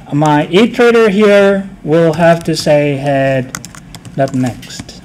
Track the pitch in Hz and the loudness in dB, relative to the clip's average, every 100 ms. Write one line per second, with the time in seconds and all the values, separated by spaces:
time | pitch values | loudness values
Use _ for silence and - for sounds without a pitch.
0 | - 147 151 147 - 180 233 - 240 233 | -8 -2 0 0 0 2 2 2 2 4
1 | 226 196 214 202 196 196 196 - 147 160 | 2 2 4 4 4 0 -4 -10 -2 2
2 | 165 156 170 170 175 156 - 147 147 139 | 2 2 2 2 -2 -4 0 2 0 -2
3 | 143 139 135 135 127 - - - - - | -2 -2 0 -2 -4 -10 -16 -20 -20 -20
4 | - - 135 131 127 - - - - - | -12 -4 -4 -2 -4 -6 -14 -18 -18 -20